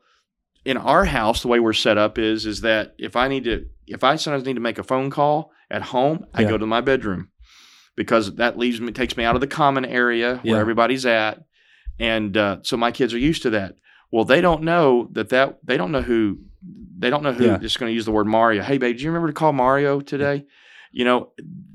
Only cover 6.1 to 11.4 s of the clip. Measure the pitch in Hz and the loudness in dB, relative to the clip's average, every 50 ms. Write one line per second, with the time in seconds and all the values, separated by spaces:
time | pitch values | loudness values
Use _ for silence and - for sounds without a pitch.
6.1 | 160 - - - - - 110 104 110 104 107 110 113 120 123 135 135 127 113 104 | 0 -4 -8 -6 -2 0 2 2 2 0 0 0 0 0 2 2 0 0 0 -4
7.1 | 90 90 92 - _ _ - - - - - - _ _ _ _ _ - 104 - | -6 -6 -8 -12 _ _ -20 -20 -20 -20 -20 -20 _ _ _ _ _ -8 -2 2
8.1 | 123 113 107 98 82 - 117 120 - - 120 123 120 113 120 120 107 123 127 113 | 2 2 2 0 -2 -2 -2 -2 0 0 -2 -2 -2 -2 -6 -8 -4 -4 -6 -4
9.1 | - 127 117 117 120 123 139 143 - 156 151 139 135 135 127 120 123 123 123 120 | -4 -2 0 0 0 0 -2 -4 0 2 2 2 2 0 -2 -2 0 0 2 2
10.1 | 120 117 117 123 127 123 - 113 110 107 107 113 113 113 117 117 131 131 127 123 | 2 0 0 -2 -2 -2 -2 0 0 2 0 0 2 2 2 2 2 0 0 2
11.1 | 113 110 110 107 - - | 2 2 2 0 -4 -8